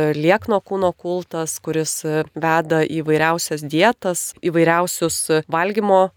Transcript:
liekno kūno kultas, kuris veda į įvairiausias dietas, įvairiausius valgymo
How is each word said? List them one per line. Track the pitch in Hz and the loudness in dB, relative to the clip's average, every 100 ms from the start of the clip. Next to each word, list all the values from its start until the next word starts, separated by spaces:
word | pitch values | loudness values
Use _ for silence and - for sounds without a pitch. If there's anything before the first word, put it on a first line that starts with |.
| 151 | 0
liekno | 147 160 214 - 196 | 2 2 2 2 -2
kūno | - 196 185 | -2 -2 0
kultas, | - 175 180 170 165 160 - | -2 -6 -6 -6 -6 -6 -6
kuris | - 156 156 - 156 156 156 | -4 -4 -4 -6 -2 -2 -2
veda | 156 160 160 160 160 | -4 0 0 2 0
į | 160 160 | 0 -2
įvairiausias | 156 156 160 170 - 151 | 0 2 2 0 -4 -6
dietas, | 147 151 208 - 190 175 - - | -4 2 2 2 -4 -4 -8 -6
įvairiausius | 175 170 165 170 180 - 165 - - 156 156 | -2 2 4 4 0 -2 -4 -4 -2 -2 0
valgymo | 165 185 214 208 190 190 | -2 -2 -2 2 4 2